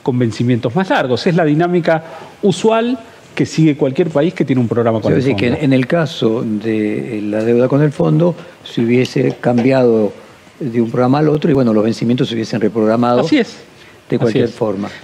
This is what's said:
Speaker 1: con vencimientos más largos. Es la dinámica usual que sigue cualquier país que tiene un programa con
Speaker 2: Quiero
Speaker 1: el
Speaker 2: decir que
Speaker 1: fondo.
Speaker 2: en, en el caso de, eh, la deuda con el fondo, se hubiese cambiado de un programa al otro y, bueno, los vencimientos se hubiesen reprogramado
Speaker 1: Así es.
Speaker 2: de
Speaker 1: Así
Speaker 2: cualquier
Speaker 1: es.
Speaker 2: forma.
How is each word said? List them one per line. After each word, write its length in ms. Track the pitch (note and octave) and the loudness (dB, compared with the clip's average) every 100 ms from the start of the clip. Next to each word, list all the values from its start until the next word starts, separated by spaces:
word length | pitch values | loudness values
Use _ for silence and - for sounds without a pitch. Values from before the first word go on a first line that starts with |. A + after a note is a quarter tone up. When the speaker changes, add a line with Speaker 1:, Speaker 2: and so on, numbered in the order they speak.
Speaker 1:
con 160 | - B2 | -4 0
vencimientos 560 | A#2+ - A#2+ A#2+ A#2+ C#3 | 0 0 0 0 -2 -2
más 140 | F#3+ | 0
largos. 360 | C4+ C3+ A#2 G3 | 0 0 0 0
Es 100 | E3+ | 2
la 100 | D#3 | 2
dinámica 580 | D3 F3 F3+ E3+ D#3+ - - - - | 2 2 0 0 0 -2 -16 -20 -4
usual 560 | G#3 - A3 A3+ A#3+ B3+ - - - | -2 0 2 2 0 -4 -8 -20 -10
que 120 | - C#3+ | -4 -2
sigue 300 | - D#3+ C3+ | 2 2 2
cualquier 340 | C#3 C3 E3+ | 0 0 0
país 240 | D3 D#3+ | 0 0
que 120 | - C#3+ | 0 0
tiene 160 | C3 | 0
un 60 | A2+ | 0
programa 340 | A2+ A2+ A2+ | 0 0 0
con 100 | G#2+ | 0
Speaker 2:
Quiero 40 | - | 0
Speaker 1:
el 80 | |
Speaker 2:
decir 120 | C3+ G#2 | 0 0
que 120 | B2 | -2
Speaker 1:
fondo. 100 | - | 0
Speaker 2:
en, 80 | C3+ | 2
en 80 | |
el 140 | C3 B2+ | 0 2
caso 560 | E3+ D3+ - A#2+ A2+ | -2 -2 -2 -2 0
de, 720 | A#2+ G#2+ A2 G#2+ G#2 G#2+ C3 G#2+ | -2 -4 -2 -2 -2 -4 -6 -6
eh, 40 | |
la 200 | G#2 G#2+ | -4 -2
deuda 240 | A2+ A#2+ B2+ | 0 2 2
con 140 | C#3 | 2
el 100 | D3+ | 0
fondo, 440 | C#3+ E3 D#3 F3 E3 - - | 0 0 2 2 -2 -10 -20
se 180 | - - | -10 -4
hubiese 560 | A#2 B2 B2 - C3+ - | 0 2 2 0 -2 -2
cambiado 720 | B2 A#2+ A#2+ C3+ B2 A2+ G2+ - - - - - | 0 2 2 4 4 4 0 -4 -18 -20 -20 -10
de 200 | C#3+ A#2 | -4 -2
un 120 | A#2 | -2
programa 280 | B2 B2 C#3+ | 0 2 2
al 80 | D3+ | 2
otro 220 | D3+ E3+ | 2 2
y, 40 | C3+ | 2
bueno, 180 | A#2+ | 2
los 100 | G#2+ | 2
vencimientos 460 | A2 G#2+ A#2 B2+ C3 | 0 0 -2 0 -2
se 60 | A2+ | -4
hubiesen 260 | A2 A#2 | -4 -2
reprogramado 600 | G#2 A2+ G#2+ A2+ A#2+ B2 | -2 0 0 2 2 2
Speaker 1:
Así 180 | B3 D4+ | 2 2
es. 180 | A3 - - - - - - | 0 -6 -20 -20 -20 -20 -6
Speaker 2:
de 80 | A#2+ | -2
Speaker 1:
Así 0 | |
Speaker 2:
cualquier 280 | A#2 A#2+ A2+ | 0 0 -2
Speaker 1:
es. 60 | |
Speaker 2:
forma. 380 | - A2 G2 G2+ - | -2 -4 -4 -8 -10